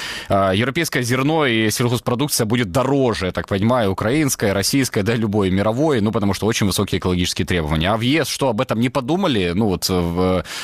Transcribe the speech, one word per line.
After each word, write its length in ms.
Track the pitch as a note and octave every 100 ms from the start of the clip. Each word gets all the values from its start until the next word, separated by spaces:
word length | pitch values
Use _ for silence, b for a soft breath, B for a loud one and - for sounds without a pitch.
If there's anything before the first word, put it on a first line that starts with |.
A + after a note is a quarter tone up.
| B B B
а, 240 | G2 G2
европейское 480 | F#2+ B2 C3+ D#3+ C#3+
зерно 420 | A#2+ B2+ C3+ D#3+ C#3
и 240 | A2+ A2
сельхозпродукция 760 | - A#2+ A#2+ - A#2+ D3 - A2
будет 240 | A#2+ G#2+
дороже, 560 | B2+ B2+ C#3+ B2+ G2 F#2
я 60 |
так 140 | F2 -
понимаю, 420 | G2+ A2 B2+ G2+
украинское, 640 | F#2 G#2+ D3 C#3+ - G#2+
российское, 480 | G2 F#2+ C#3 B2 A2+
да, 120 | G2 A2+
любое 340 | A2 G#2 F#2+
мировое, 500 | F#2+ G#2 A#2 D#3+ B2+
ну, 120 | G#2+
потому 220 | A2 G2+
что 120 | F#2+ G2+
очень 200 | A#2 G#2
высокие 320 | F2+ G2 F#2+
экологические 480 | F#2 F2+ F2+ - F2
требования. 460 | F2+ D2+ D#2+ F2
А 40 | A2
в 40 |
Е 160 | A#2+ D#3
С 40 | C#3
что, 200 | - C3+
об 120 | G#2+
этом 200 | C3 A2
не 80 | B2
подумали? 640 | C#3 B2 F3 F#3+ A2 F2
Ну, 120 | F2 A2+
вот, 220 | F2 -
в, 560 | F#2 E2+ E2+ F#2 F#2 - B